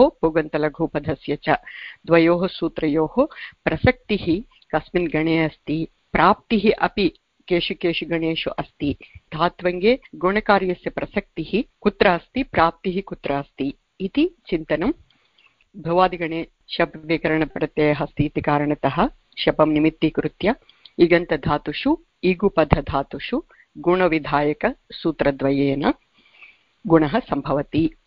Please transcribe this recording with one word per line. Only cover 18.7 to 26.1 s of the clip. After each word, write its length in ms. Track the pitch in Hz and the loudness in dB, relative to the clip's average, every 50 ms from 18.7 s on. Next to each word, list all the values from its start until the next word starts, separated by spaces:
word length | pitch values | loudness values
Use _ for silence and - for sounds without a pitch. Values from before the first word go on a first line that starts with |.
| 147 - - 139 127 170 - - - _ _ _ - - | -2 -2 -2 -2 0 0 -2 -2 -2 _ _ _ -12 -4
शपं 280 | - 160 147 - 156 | -2 0 2 4 2
निमित्तीकृत्य 880 | 156 151 147 156 160 - - 165 151 - - - 151 - - 165 202 262 - _ _ _ _ - - _ - | 2 4 2 2 2 0 0 -2 -2 0 -2 -4 -4 -4 -4 -2 -2 -2 -4 _ _ _ _ -20 -6 _ 2
इगन्तधातुषु 1000 | 175 160 175 170 175 - 175 143 - 156 147 147 - 156 147 - - 269 330 349 _ _ _ _ - | 4 4 4 4 2 0 -4 -2 -2 -2 -2 -2 -2 -6 -6 -2 0 0 0 -2 _ _ _ _ -2
इगुपधधातुषु 1160 | 180 180 170 208 190 - 165 156 - - 156 139 - - 139 143 - - 139 - - 240 294 - _ _ _ _ _ - 151 | -2 0 0 0 0 2 2 2 4 2 2 0 0 -4 -4 -4 -4 -8 -12 -8 -6 -6 -6 -6 _ _ _ _ _ -16 -4
गुणविधायकसूत्रद्वयेन 2250 | - 170 180 185 185 170 160 156 143 147 147 143 147 151 147 - - 233 277 - _ - - - - 170 147 - 139 143 139 135 135 139 139 135 139 139 135 139 165 240 - _ _ _ | 0 0 2 4 2 2 2 0 -2 0 0 0 0 0 -2 -2 -2 -4 -4 -6 _ -20 -12 -6 -6 -4 -2 0 0 0 0 0 0 0 0 2 0 0 0 0 0 -2 -2 _ _ _